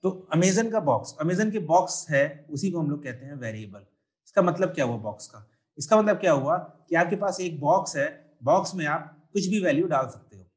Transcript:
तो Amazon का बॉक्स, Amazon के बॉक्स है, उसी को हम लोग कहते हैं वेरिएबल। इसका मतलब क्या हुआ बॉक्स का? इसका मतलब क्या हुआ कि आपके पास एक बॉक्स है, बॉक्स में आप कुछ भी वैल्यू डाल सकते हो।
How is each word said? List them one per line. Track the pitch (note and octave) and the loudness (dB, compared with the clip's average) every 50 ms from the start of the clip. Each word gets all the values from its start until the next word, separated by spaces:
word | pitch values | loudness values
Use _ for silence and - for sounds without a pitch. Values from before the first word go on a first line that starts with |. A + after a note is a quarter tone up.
| - | -2
तो | F#3 F#3 - - - - | -2 -4 -4 -10 -2 0
Amazon | D#3+ F3 F#3+ F#3+ A3 A3+ A3+ G#3+ | 2 4 4 4 2 0 0 -2
का | A3 E3+ | -2 0
बॉक्स, | D3 B2 A2 - - - - D#3 | 2 0 0 -2 -6 -10 -4 -2
Amazon | E3 F3+ F3+ A3 A3 G#3 | -2 0 0 0 0 -2
के | A3 E3+ | -4 -2
बॉक्स | C#3+ D#3+ F3+ F#3 - - - - - | 4 4 4 4 2 -4 -8 -6 0
है, | D3+ C#3 C#3+ D3+ - - - - | 2 2 2 2 -2 -12 -16 -10
उसी | D3+ C3+ - F#3+ | -8 -4 -4 -2
को | E3+ E3+ | -2 -2
हम | D#3 C#3+ | -2 -2
लोग | C#3+ C#3+ - | -2 -4 -6
कहते | C3 A#2+ A#2+ C3 | -12 -12 -12 -14
हैं | C#3 D3 | -16 -14
वेरिएबल। | C3+ B2 A2+ G#2+ G#2+ G#2+ G2+ F#2+ G2+ G2 _ _ _ _ _ _ _ _ | -10 -10 -10 -10 -10 -14 -14 -16 -20 -20 _ _ _ _ _ _ _ _
इसका | - _ G3+ F#3 | -2 _ 2 2
मतलब | F3 E3 F3+ F#3+ F3 - | 2 2 0 -2 -2 0
क्या | - C#3 | -2 -2
हुआ | A#2+ A#2 A2 | -2 -2 -4
बॉक्स | G#2 G#2+ G2+ - - - | -6 -8 -10 -10 -14 -16
का? | - A2 - _ _ _ _ _ _ - | -16 -20 -20 _ _ _ _ _ _ -12
इसका | D3 - A3 | 0 4 4
मतलब | G#3+ G#3+ G#3 G3+ - | 4 6 4 2 2
क्या | - F3+ D#3 | 4 2 4
हुआ | C#3 C3 C#3+ E3 F3+ F3 - - _ _ _ | 4 4 0 0 0 -2 -8 -20 _ _ _
कि | E3 | 2
आपके | E3 F3 F3 G#3 G3 | 2 2 2 0 -2
पास | G3+ G3 F#3 F#3+ | -2 -4 -4 -4
एक | F#3 F3+ D#3+ C#3+ | -6 -6 -6 -2
बॉक्स | C#3 D3 E3+ F#3+ F#3+ - - | 2 4 4 4 2 -2 -4
है, | C#3+ C#3 D#3 D#3 - - _ _ _ A#2 | -4 -4 -4 -6 -12 -20 _ _ _ 0
बॉक्स | C3 D#3+ F#3+ - - - | 2 2 2 2 -2 -6
में | F#3 D#3 D3 | -4 -4 -2
आप | D3+ D#3+ D#3+ - - _ _ _ _ | -2 -4 -6 -10 -20 _ _ _ _
कुछ | G3+ F#3 | -4 -2
भी | F#3 G3+ G#3+ F#3 | 0 -2 0 2
वैल्यू | E3+ C#3+ D3 F3+ F3+ | 2 2 2 2 2
डाल | D3+ C3+ C3 B2 | 0 0 -2 -2
सकते | - A#2 - _ G#2 | -6 -16 -20 _ -20
हो। | G2 F#2 _ _ | -20 -20 _ _